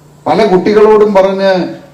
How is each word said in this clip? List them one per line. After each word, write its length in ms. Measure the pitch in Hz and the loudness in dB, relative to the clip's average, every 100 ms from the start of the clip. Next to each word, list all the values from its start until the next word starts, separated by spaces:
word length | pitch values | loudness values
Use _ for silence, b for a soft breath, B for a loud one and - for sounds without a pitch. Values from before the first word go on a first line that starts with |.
| _ _ 135 | _ _ -4
പല 200 | 160 214 | -2 0
കുട്ടികളോടും 680 | 180 214 208 214 214 208 | 0 0 2 2 2 2
പറഞ്ഞ് 640 | 196 190 190 196 185 151 - - | 0 0 -2 -2 -2 -4 -10 -20